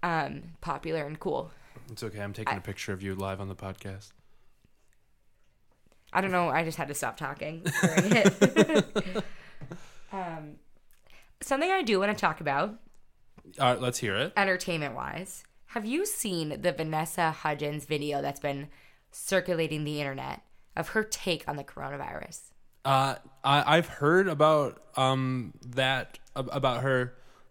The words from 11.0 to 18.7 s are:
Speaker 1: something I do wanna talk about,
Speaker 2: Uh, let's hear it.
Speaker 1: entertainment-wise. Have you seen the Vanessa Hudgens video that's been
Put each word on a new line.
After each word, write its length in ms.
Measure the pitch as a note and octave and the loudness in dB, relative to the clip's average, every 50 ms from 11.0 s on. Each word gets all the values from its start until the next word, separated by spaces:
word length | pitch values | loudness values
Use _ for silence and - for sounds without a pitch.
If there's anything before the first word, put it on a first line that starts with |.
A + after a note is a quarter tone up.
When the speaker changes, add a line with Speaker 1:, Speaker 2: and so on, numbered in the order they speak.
| _ - - - - - - _ - | _ -20 -20 -20 -20 -20 -18 _ -4
Speaker 1:
something 280 | - C#4 C4+ D#4 F4+ | -2 0 0 2 2
I 120 | F#4+ F#4+ E4+ | 2 2 2
do 160 | G#3+ G#3 F#3 | 2 2 2
wanna 140 | F#3+ G3+ G#3 | 4 2 0
talk 260 | G#3 - F3 D#3 - | 2 0 0 0 0
about, 380 | E3 D3+ C3+ C#3 D#3+ G#3+ G#3+ A3+ - - - - - - - _ - - - - - - - - | -2 0 2 2 2 0 -2 -10 -18 -20 -20 -20 -20 -20 -20 _ -20 -20 -20 -20 -20 -20 -4 2
Speaker 2:
Uh, 180 | C#3 B2 B2 G#2+ | 4 4 4 4
let's 200 | B2+ B2 B2 - | 0 -2 -2 -2
hear 180 | - A2 F#2+ | -2 0 0
it. 160 | G2+ C3 F3 - | 0 0 0 0
Speaker 1:
entertainment-wise. 1080 | - G3 F#3+ F#3 F3+ - - F3 D#3+ D3+ D3 A#2 - - - - - F#3 F#3+ - - - - _ - - | 0 2 2 2 0 0 -4 -4 -2 -4 -4 -6 -6 -8 -8 -8 -8 -10 -12 -14 -18 -18 -20 _ -20 -20
Have 180 | - - A#3 G#3 | -8 -8 -6 -4
you 220 | G#3+ B3 D#4+ G4 | -2 -2 -2 0
seen 560 | G#4 - - - A3 F3+ E3+ D#3+ D3+ D3 - - | -2 -2 -4 -2 -2 -2 -2 -2 -2 -4 0 0
the 100 | F3 F3 | 0 0
Vanessa 600 | E3+ D#3+ D#3 D#3+ D#3 D#3+ D#3+ - - F3 D#3+ D#3 | 0 -4 -2 -2 -2 -2 -2 -2 0 0 0 0
Hudgens 520 | - - D#3 D3+ C#3+ D3 D3 D3 D3+ D3 | 0 -2 -2 -2 0 -2 -4 -4 -4 -4
video 380 | - D#3 D3 C#3+ D3 C#3+ C#3+ C#3 | -4 -4 -2 -2 -2 -2 -2 -2
that's 180 | C#3+ C#3 - | -4 -6 -4
been 280 | - D3 C#3 C#3 C#3+ D3+ | -4 -4 -4 -4 -6 -12